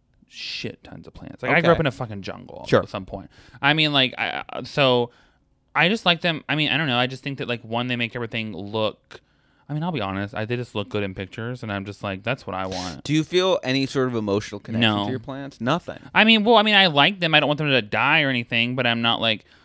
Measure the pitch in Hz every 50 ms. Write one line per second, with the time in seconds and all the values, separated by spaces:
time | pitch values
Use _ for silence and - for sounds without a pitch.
0 | _ _ _ _ _ _ - - - - - - - 113 - - - - - 85
1 | 85 - - - - 85 - - - - 135 170 160 170 165 - 160 139 - -
2 | 127 107 107 98 95 101 - 95 92 - - - - - 127 110 - 107 - 104
3 | 95 - - 95 - - - - - - - - 131 139 151 160 156 151 147 139
4 | 131 123 - - 110 87 - 69 - - - - 131 120 - - 139 131 123 123
5 | 120 117 - _ _ _ _ _ _ _ _ _ _ _ - 143 156 175 214 226
6 | - 180 175 160 - 175 160 143 - - 139 156 151 - 120 143 165 139 120 120
7 | 127 127 131 127 - 143 139 127 135 - 120 113 110 110 113 117 123 123 123 120
8 | 120 110 - 123 117 110 - 117 110 107 98 80 101 101 107 110 107 101 - -
9 | _ _ - - _ _ _ _ _ _ _ _ _ - 143 151 160 180 165 131
10 | 101 95 95 98 101 101 113 107 107 107 120 123 123 - - 107 101 - - 104
11 | 104 95 92 104 98 92 - - 113 120 127 123 - 107 101 101 98 104 101 -
12 | - 101 95 95 104 113 131 - - - 92 92 95 95 95 92 90 90 78 65
13 | - - 147 156 156 - 175 185 185 190 175 - - 131 131 135 135 131 - 139
14 | 131 127 120 113 107 101 98 101 - - - 104 - - 113 113 120 110 107 101
15 | 101 107 131 120 - 143 131 135 139 139 - - 113 123 151 175 - - - -
16 | - - - 185 208 220 226 220 202 220 233 220 214 220 214 196 190 180 147 143
17 | 139 180 202 185 175 160 160 151 147 135 147 147 156 147 135 123 107 101 - 107
18 | 120 139 156 160 147 135 131 120 117 - 123 117 117 120 123 131 123 120 117 117
19 | 117 117 113 - 110 113 110 98 - _ - _ _